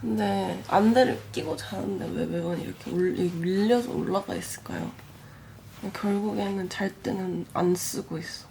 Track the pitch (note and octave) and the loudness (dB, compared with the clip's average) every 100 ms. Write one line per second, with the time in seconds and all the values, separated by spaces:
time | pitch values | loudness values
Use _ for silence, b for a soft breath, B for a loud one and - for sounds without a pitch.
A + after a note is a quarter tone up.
0 | A#3 G#3+ G#3 G3 F#3+ F3 - F#3+ G#3+ A#3 | 0 0 2 2 0 -4 2 6 8 8
1 | B3+ - - - - - - F#3+ F#3+ G3 | 6 4 -4 -6 -2 -4 -4 -4 -2 -2
2 | E3 - D#3+ E3+ E3+ E3+ D#3+ - - F3 | -2 -2 -2 -2 -2 -2 -4 -8 -4 2
3 | F3+ - F3+ E3+ E3+ F#3+ G#3+ A#3+ A#3+ - | 2 2 0 0 0 4 6 4 4 -2
4 | - F#3+ G3 - - - - - E3+ - | 0 0 0 -6 -6 -10 -8 -6 -6 -8
5 | - B B B B B - - G3+ - | -18 B B B B B -18 -10 -10 -4
6 | G#3 G3+ G#3 G#3+ G3+ G3 F#3 - G3 - | 0 0 0 -2 -2 -2 -4 -2 -4 -4
7 | - F#3+ F#3 F3 E3+ - F3+ F3 - - | -4 -2 -2 -4 -4 0 2 2 0 -4
8 | - D#3+ E3 - - | -6 -8 -8 -12 -16